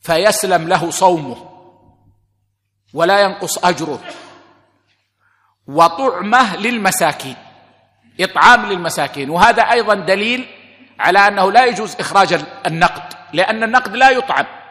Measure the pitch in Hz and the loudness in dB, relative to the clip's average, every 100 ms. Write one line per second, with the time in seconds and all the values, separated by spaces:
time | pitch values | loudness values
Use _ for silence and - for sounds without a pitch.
0 | - 165 202 208 190 175 160 180 165 - | -2 0 0 0 0 -2 0 -2 -2 0
1 | 185 170 139 117 - - - _ _ _ | 2 2 -4 -14 -18 -20 -20 _ _ _
2 | _ _ _ _ _ _ _ _ _ 143 | _ _ _ _ _ _ _ _ _ -2
3 | 170 202 196 190 180 - 180 147 156 127 | 0 2 2 -2 -8 -2 -2 -2 -6 -10
4 | - - - - _ _ _ _ _ _ | -14 -20 -20 -20 _ _ _ _ _ _
5 | _ _ _ _ _ _ - 143 170 - | _ _ _ _ _ _ -8 2 2 2
6 | 269 180 196 247 233 175 202 233 190 175 | -4 -4 0 2 2 -2 -4 -2 -2 0
7 | 165 - 135 123 - _ _ _ _ _ | -2 -2 -12 -16 -20 _ _ _ _ _
8 | _ - - 143 180 240 208 185 165 156 | _ -6 -4 4 6 4 2 -6 -6 -4
9 | 143 143 135 165 214 233 214 233 214 202 | -6 -6 -6 2 2 4 2 0 0 -2
10 | 170 196 220 254 254 - - _ _ - | 0 -2 0 -4 -8 -20 -20 _ _ -2
11 | 131 190 202 202 190 214 254 202 214 - | 2 4 4 2 4 4 4 0 -8 -8
12 | 180 185 185 170 147 - - 165 175 - | 0 2 2 0 -4 -8 -6 0 -2 -2
13 | - - - 151 196 220 226 247 233 220 | -16 -20 -8 -4 -2 -2 0 0 -2 2
14 | 262 262 - 135 - - - | 4 4 -2 -4 -4 -10 -20